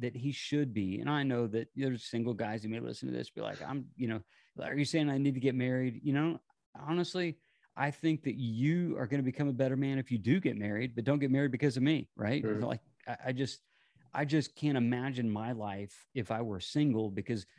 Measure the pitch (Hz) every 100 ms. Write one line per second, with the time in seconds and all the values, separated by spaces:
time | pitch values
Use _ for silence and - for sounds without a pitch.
0 | 123 123 131 135 - 147 143 107 95 101
1 | 113 147 139 123 117 110 113 - 135 123
2 | - 117 117 110 113 110 107 113 120 117
3 | 131 120 120 - 110 101 - 139 127 -
4 | 123 110 - _ _ - - 139 143 165
5 | 151 135 139 131 131 127 127 127 127 113
6 | 151 139 160 156 - _ _ - 143 170
7 | 170 185 175 151 _ _ _ - 139 143
8 | 165 156 139 117 123 113 139 170 175 -
9 | 123 143 131 127 143 123 131 131 139 135
10 | 127 120 98 180 170 107 104 104 127 117
11 | 117 143 139 135 143 123 147 127 131 156
12 | - - 107 143 110 107 107 117 - _
13 | - 113 131 131 135 - _ _ _ _
14 | _ 139 147 156 135 - 147 160 120 123
15 | 131 127 117 104 113 120 107 98 104 -
16 | - 135 110 113 117 98 - 151 151 110
17 | 110 98 - 113 -